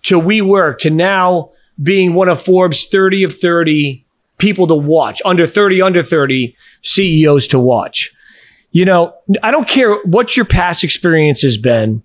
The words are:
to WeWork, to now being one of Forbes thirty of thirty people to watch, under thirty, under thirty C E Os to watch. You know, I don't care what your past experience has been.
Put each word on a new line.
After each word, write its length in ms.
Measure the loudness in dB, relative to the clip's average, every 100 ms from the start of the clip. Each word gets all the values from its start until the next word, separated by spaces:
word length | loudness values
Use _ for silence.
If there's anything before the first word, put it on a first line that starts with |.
to 180 | 0 0
WeWork, 580 | 2 0 2 2 0 -2
to 100 | -2
now 600 | 0 0 0 0 -2 -6 _ _ -6
being 300 | -2 0 0
one 160 | 2 0
of 140 | 0
Forbes 420 | 0 2 2 -2
thirty 380 | -2 0 0 0
of 100 | -2
thirty 720 | -2 -2 0 0 0 -2 -8 _ _ _ _
people 300 | -2 0 0
to 80 |
watch, 480 | 0 2 0 0 -4
under 220 | -2 0 0
thirty, 340 | 0 0 2
under 220 | 2 0
thirty 520 | 0 -2 0 -2 -4 _ -20 _
C 400 | -4 -2 0 2
E 40 | 4
Os 200 | 2 2
to 120 | 0
watch. 540 | 2 0 -2 -8 -10 _ _ -20 -20 _ _
You 140 | 0
know, 300 | 2 2 0 -6 -4 -2
I 80 | 0
don't 160 | -2 0
care 280 | 0 2 0
what 340 | 0 0 0 -2
your 80 |
past 400 | 0 0 0 -4
experience 560 | -6 -2 0 2 2 0
has 160 | -2 -2
been. 460 | 0 0 0 -4